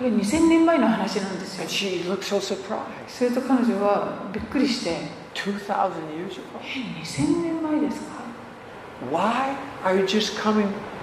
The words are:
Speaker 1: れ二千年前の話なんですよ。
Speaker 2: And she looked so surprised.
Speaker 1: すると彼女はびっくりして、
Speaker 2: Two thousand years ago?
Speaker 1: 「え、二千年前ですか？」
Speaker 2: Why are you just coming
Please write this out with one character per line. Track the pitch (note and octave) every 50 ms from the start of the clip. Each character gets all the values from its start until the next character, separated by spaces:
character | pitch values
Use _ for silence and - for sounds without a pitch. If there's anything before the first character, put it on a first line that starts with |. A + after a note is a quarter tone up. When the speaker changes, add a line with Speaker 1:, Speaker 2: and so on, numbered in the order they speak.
| B3
Speaker 1:
れ | B3
二 | G#3 G#3 F#3+
千 | G#3 D4+ E4 E4 E4
年 | E4 E4 E4
前 | E4 E4 D4
の | A3+
話 | A3+ A3 G3+ F#3+ G#3 -
な | G#3 F#3+ F#3+
ん | F#3 E3+
で | -
す | - -
よ。 | - D#3+
Speaker 2:
And | D#3 -
she | - G3 F#3+ F#3 E3+ E3+ F3
looked | G3 F#3 -
so | - G3+ G3
surprised. | - - G3+ - - - A3 - C4+ - - - - -
Speaker 1:
す | - - B3
る | B3 A#3+
と | C4 C4
彼 | - C4+ A#3+
女 | A#3+ A3+ G3 G3 G3+
は | G3+ G3+ F3 - - - - - - -
び | G#3
っ | -
く | - - C#4
り | D4 C4+
し | - - -
て、 | F3 E3 D3 D3+ D#3+ - - - - -
Speaker 2:
Two | - - G3 G3+ G3+ -
thousand | - G3 G3 G3+ F#3 F3 E3 D#3+ D#3 D3+
years | D#3+ F#3 G3 -
ago? | - - - - A3+ A#3+
Speaker 1:
「え、 | - C#4 C4+ A3+ F3+ E3+ -
二 | -
千 | - - C4+ D4 E4 E4+ E4+ E4+
年 | E4 D#4+ D#4+ D#4
前 | D#4 D4+ C#4+
で | - A#3
す | - - -
か？」 | - - B3 - - - - - - - - - - - - - - - - B2+ B2
Speaker 2:
Why | D3+ E3+ F#3+ A3 A#3+ C4 C4+ C4+ C#4 - - - - - -
are | F#3+ F#3
you | G3 F#3+
just | - G#3+ G#3+ G#3+ - - -
coming | - G#3+ G#3+ G#3+ G3+ G3 - - - - - -